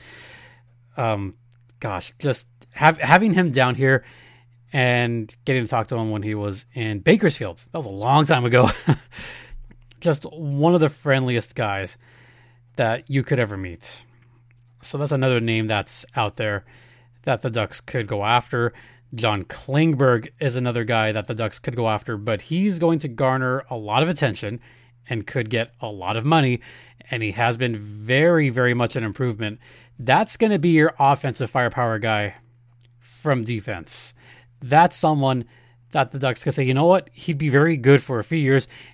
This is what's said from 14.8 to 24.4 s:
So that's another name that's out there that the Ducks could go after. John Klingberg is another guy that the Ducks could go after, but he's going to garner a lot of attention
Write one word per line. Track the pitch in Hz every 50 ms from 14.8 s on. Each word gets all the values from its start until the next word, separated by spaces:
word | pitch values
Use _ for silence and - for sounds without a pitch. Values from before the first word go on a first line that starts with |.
So | - - - 143
that's | 147 143
another | 147 135 131 131 127 120
name | 113 117 113 113 110 107
that's | 110 104 95 - - - - - -
out | 127 110 104 - -
there | 113 107 104 98 - _ - - _ _ _ _ _ _ _ _
that | - - 131 113 -
the | 131
Ducks | 110 117 107 - - -
could | - - - 131 113 101
go | 113 101 101
after. | 107 117 123 117 - - 123 117 95 - - - - - _ _ _ -
John | 117 113 113 107 101 87
Klingberg | - - - - - 135 147 160 165 151 127 139 131 123 117 113 - - -
is | 156 139 117
another | 127 127 123 117 120 113
guy | 107 117 113 110 107
that | 107 110 101 -
the | 117
Ducks | 107 117 107 - -
could | - - 120
go | 120 117 113
after, | 107 104 - - 117 104
but | 104 117 113 101
he's | - - 156 175 190 208 190 165
going | 170 165 165 156
to | 147 135
garner | 117 110 143 131 131 131 131 127 127 135 131 -
a | 131 117
lot | 107 104 107 123
of | 151 170
attention | 180 143 151 127 98 -